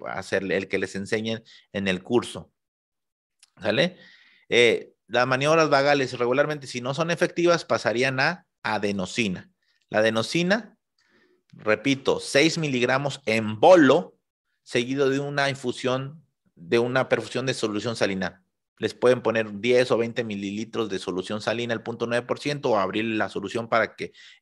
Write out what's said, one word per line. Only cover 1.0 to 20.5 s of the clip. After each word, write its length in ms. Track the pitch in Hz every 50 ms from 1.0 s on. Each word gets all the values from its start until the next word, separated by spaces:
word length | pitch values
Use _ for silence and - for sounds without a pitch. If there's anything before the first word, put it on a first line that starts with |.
| 98 - 117 107 110 113 113 110 - - - - _ _
en 160 | - 101 98 95
el 140 | 92 90
curso. 500 | - - 120 117 - - - 98 80 _ _ _ _ _ _ _ _ _ _ _ _ _ _ _ _ _ _ _ _ _ _ -
¿Sale? 380 | - 104 107 131 165 180 - - - - - _ _ _ _ _ _ -
Eh, 420 | - 117 120 113 95 - - - _ _ _
las 200 | - 104 120 123
maniobras 440 | 131 131 127 139 151 160 165 156 147
vagales 480 | 139 139 139 143 143 143 131 120 127 117
regularmente, 480 | 123 120 127 143 147 151 151 147 135
si 160 | - - 123
no 100 | 120 131
son 180 | 139 160 160 170
efectivas, 540 | 170 - 175 160 - 170 170 175 170 165 -
pasarían 560 | - 120 110 - 117 107 120 131 135 131 131
a 260 | 139 160 180 - _ _ _ _
adenosina. 880 | - 113 107 104 104 101 101 98 92 92 - - 113 98 90 82 - _ _ _ _ _ _ _ _ -
La 120 | 104 107
adenosina, 760 | 110 110 110 113 113 - - 165 175 180 202 240 - - _ _ _ _ _ _ _ _ _ _ _ _ _ _ _ _
repito, 680 | - - - 104 107 107 - 139 135 135 - 95 80 -
seis 380 | - - - 139 151 165 151 170
miligramos 640 | 156 143 131 120 120 123 131 135 143 139 131 - -
en 340 | 113 110 113 110 107 107 107
bolo, 600 | 143 170 185 175 143 131 139 170 190 - - _ _ _ _ _ _ _ _ _
seguido 460 | _ - - 123 120 123 135 143 139 135
de 120 | 135 139
una 280 | 143 143 143 143 139 139
infusión, 720 | 135 135 - 123 117 - - 127 127 131 135 139 156 165 _ _ _ _ _ _ _
de 240 | - 82 85 120 117
una 300 | 120 123 123 131 123 -
perfusión 380 | 127 120 113 110 - 127 127
de 80 | 135 127
solución 420 | - - 107 104 104 101 123 113
salina. 480 | - 110 101 98 95 92 85 - _ _ _ _ _ _ _ _ -
Les 160 | 113 107 -
pueden 260 | - 127 123 127 120
poner 400 | - 113 110 113 110 107 104 101
diez 300 | 101 123 123 123 127 -
o 80 | 120 110
veinte 240 | 113 117 117 -
mililitros 640 | 117 110 101 98 101 98